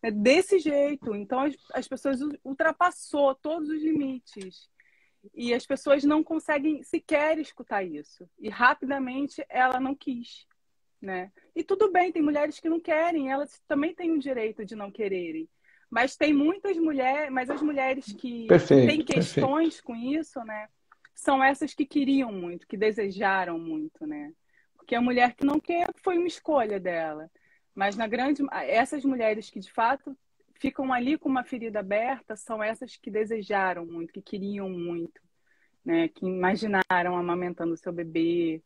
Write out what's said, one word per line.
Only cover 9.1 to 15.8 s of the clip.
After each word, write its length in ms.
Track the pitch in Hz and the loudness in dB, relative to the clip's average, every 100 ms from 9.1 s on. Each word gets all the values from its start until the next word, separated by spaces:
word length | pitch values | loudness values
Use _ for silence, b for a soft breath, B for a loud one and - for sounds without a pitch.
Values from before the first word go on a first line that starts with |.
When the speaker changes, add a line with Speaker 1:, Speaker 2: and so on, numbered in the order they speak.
| 262 277 - - | -4 -6 -6 -6
Speaker 1:
ela 280 | 247 254 254 | 0 2 2
não 160 | 262 | -2
quis, 520 | 277 - 247 240 - _ _ _ _ _ _ | -4 -6 -8 -8 -18 _ _ _ _ _ _
né? 300 | 196 185 190 _ _ | -8 -6 -8 _ _
E 100 | - | -8
tudo 260 | 330 392 427 | -2 2 4
bem, 220 | 359 359 | 4 2
tem 100 | 330 | 2
mulheres 380 | 294 294 302 - | 2 2 0 -2
que 80 | 330 | -2
não 120 | 330 | -2
querem, 500 | 330 311 330 339 262 | 0 0 2 0 -2
elas 300 | 269 285 - _ | -2 -4 -10 _
também 260 | 294 311 | 0 0
têm 200 | 359 349 | -2 0
o 60 | 320 | 0
direito 460 | 269 254 220 220 | 0 -2 -2 -4
de 120 | 208 214 | -10 -10
não 160 | 202 | -12
quererem. 560 | 196 208 190 170 160 165 _ _ _ | -4 -2 -2 -4 -6 -10 _ _ _